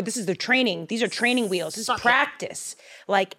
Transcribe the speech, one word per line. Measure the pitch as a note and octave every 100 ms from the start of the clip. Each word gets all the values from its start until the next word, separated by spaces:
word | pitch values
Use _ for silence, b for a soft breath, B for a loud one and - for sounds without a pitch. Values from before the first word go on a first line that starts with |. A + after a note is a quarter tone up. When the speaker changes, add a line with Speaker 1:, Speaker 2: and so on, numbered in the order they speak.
Speaker 1:
this | G3 A#3+
is | F#3+
the | F3
training. | - B3+ A#3+ E3+ E3
These | A3+
are | A3
training | - A#3 B3 G#3+
wheels. | F3+ D#3
This | G#3+
is | A3
Speaker 2:
Suck | A3
it. |
Speaker 1:
practice. | A#3+ B3+ C#4+ - - - - B B B -
Like, | G3 F#3+